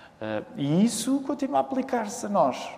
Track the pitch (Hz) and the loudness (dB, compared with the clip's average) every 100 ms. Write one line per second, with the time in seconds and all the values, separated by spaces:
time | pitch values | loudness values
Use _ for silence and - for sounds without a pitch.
0 | - - 110 107 - - 143 165 226 - | -20 -10 -4 -4 -6 -4 2 4 4 2
1 | 262 277 269 285 269 269 262 262 262 240 | 0 0 0 -2 0 0 0 0 0 0
2 | 208 - 208 202 139 - - | -2 -6 0 4 4 2 -6